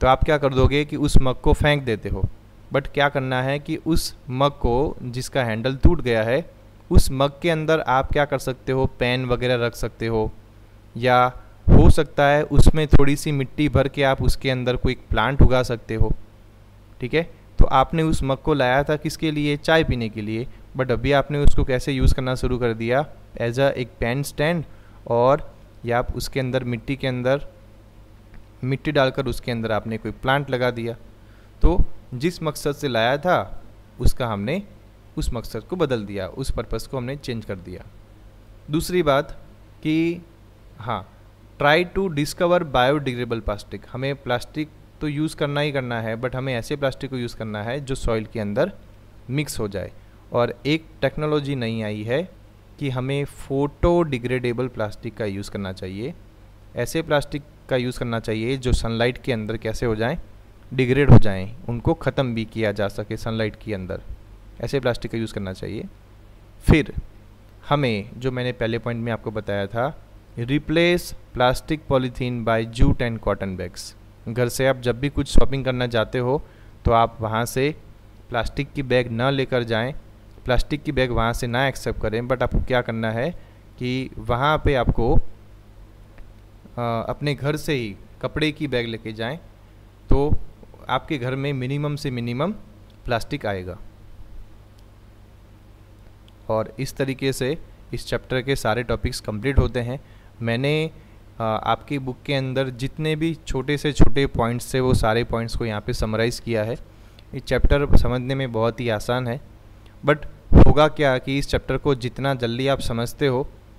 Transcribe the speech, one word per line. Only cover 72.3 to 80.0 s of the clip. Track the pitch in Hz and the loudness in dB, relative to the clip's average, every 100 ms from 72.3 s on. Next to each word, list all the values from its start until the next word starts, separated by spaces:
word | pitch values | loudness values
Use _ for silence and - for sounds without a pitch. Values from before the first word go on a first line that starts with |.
| 123 117 | -4 0
by | 113 113 | 0 -2
jute | 113 139 - | 2 2 4
and | 123 113 | -2 -4
cotton | 107 98 98 92 | -4 -4 -4 -8
bags। | 87 - - - - - - | -10 -12 -18 -20 -20 -16 -8
घर | 117 123 | -4 -2
से | - 131 | 0 0
आप | 127 | 0
जब | 120 117 | -2 -2
भी | 143 | -4
कुछ | - 139 | -4 6
shopping | - 127 135 | 10 10 6
करना | 131 123 123 | -2 -2 -2
जाते | 117 107 127 | 0 -2 -2
हो | 123 143 - - - - | -2 -2 -6 -20 -20 -6
तो | - | 2
आप | 117 113 - | 4 4 0
वहाँ | 110 110 120 | -6 -4 -4
से | 131 139 156 - - - - - | -2 -2 -4 -12 -20 -20 -20 -8
plastic | 120 107 - 139 | -6 -4 -6 -8
की | - | -6
bag | 131 123 117 | -2 0 0
ना | 113 131 | -2 0
लेकर | 135 131 127 | 0 -2 -2
जाएं, | 120 110 123 143 | -2 -2 -4 -8